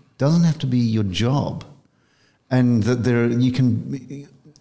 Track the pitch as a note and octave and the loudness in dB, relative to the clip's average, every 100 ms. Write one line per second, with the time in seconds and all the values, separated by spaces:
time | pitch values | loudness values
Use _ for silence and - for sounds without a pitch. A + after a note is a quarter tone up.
0 | _ - C#3 E3+ E3+ D#3 C3 B2 A#2 A2 | _ -4 0 2 2 0 -2 0 0 0
1 | G2+ F2+ A#2+ C#3 G2 - - - _ _ | -2 -2 -2 -2 -4 -8 -14 -20 _ _
2 | _ _ _ _ _ B2+ B2 A#2 G#2+ B2 | _ _ _ _ _ 2 2 2 2 0
3 | B2 A#2+ A#2+ A#2 B2+ B2+ B2+ G#2+ C3 C3+ | 0 2 2 2 0 2 2 0 -4 -10
4 | - C#3 C#3+ _ D3+ _ | -12 -16 -16 _ -20 _